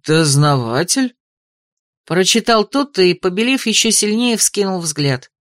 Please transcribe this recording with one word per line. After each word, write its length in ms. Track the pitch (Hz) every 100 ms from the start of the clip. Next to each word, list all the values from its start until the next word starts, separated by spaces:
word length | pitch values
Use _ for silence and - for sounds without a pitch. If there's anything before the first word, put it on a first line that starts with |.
дознаватель?» 1080 | - 160 151 139 147 139 113 123 180 269 254 - _ _ _ _ _ _ _ _
Прочитал 600 | - 160 185 233 - 226
тот 340 | 208 269 285 -
и, 160 | 180
побелев 520 | 175 185 180 240 269 226
еще 260 | 202 226
сильнее, 440 | - 208 214 247 220
вскинул 440 | - 208 196 185
взгляд. 500 | 165 151 143 127 - _